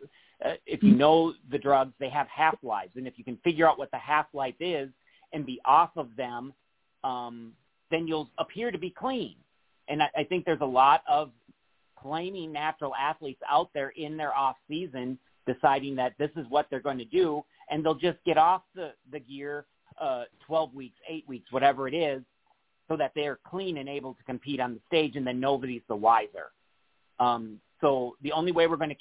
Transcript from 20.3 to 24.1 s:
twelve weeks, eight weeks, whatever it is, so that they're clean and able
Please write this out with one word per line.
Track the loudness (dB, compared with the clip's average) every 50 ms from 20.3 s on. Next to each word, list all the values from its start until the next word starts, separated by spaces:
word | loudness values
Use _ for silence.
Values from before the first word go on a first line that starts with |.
| _ _ _
twelve | -2 0 0 0 -2 -4
weeks, | -12 -14 -16 -16 _ -16 -14
eight | -12 -12 -12
weeks, | -12 -12 -14 -10 _
whatever | 0 4 4 4 4 4 0 -4
it | -2
is, | 0 0 0 -2 -4 -8 _ _ _ _ _ _ _ _ _ _ _ _
so | -6 -4 -2
that | -2 -2 -2
they're | -4 -4 -4 -6 -8 -10 -12
clean | -10 -8 -6 -6 -6 -6
and | -8 -8
able | -10 -10 -10 -10